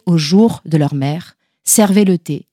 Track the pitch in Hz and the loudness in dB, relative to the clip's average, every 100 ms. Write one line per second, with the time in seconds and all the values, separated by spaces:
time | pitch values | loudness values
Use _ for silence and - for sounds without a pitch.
0 | - 165 147 190 226 - - 156 143 143 | -2 -2 2 2 2 -2 -4 -2 -2 -4
1 | 139 151 - _ _ _ - - 208 196 | -6 -6 -12 _ _ _ -2 0 2 2
2 | 190 175 - 143 - | 2 0 -4 -12 -12